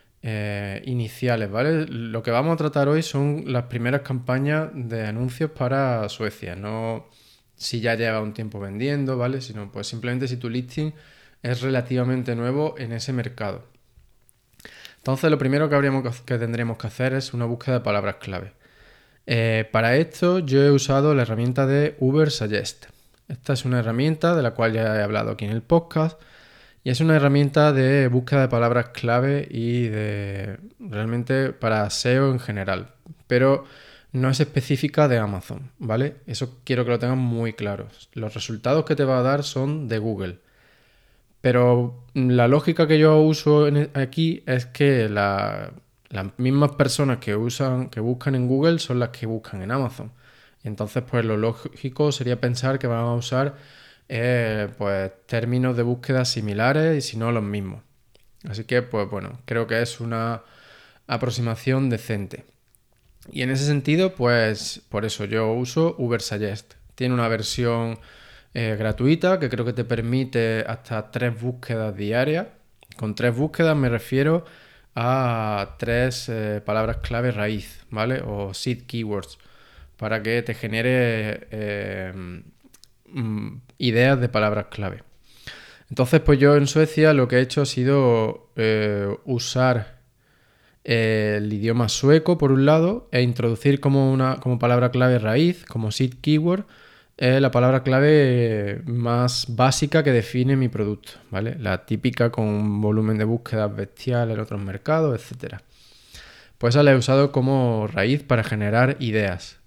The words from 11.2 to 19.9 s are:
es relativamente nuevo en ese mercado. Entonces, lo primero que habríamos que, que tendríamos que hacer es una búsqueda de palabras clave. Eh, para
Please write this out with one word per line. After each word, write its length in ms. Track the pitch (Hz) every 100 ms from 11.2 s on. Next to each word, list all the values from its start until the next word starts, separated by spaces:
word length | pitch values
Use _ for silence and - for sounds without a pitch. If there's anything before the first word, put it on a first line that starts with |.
| _ _
es 200 | 120 120
relativamente 720 | 131 127 120 127 123 127 123 117
nuevo 400 | 120 139 156 -
en 140 | 117
ese 220 | 113 139
mercado. 520 | 127 113 120 104 95 - _ _ _ _ _ _ _ _ _ - - - _
Entonces, 340 | - 135 160
lo 60 | 143
primero 320 | 135 143 151
que 60 | 143
habríamos 280 | 139 135
que, 220 | 127 120 -
que 120 | 120
tendríamos 400 | 117 117 117 113
que 100 | 110
hacer 260 | - 127
es 200 | 131 131
una 120 | 120 117
búsqueda 300 | 120 - 123
de 80 |
palabras 320 | 107 101 101 -
clave. 380 | - 90 95 _ _ _ _ _ _ _ -
Eh, 400 | 117 113 110 110
para 260 | 110 113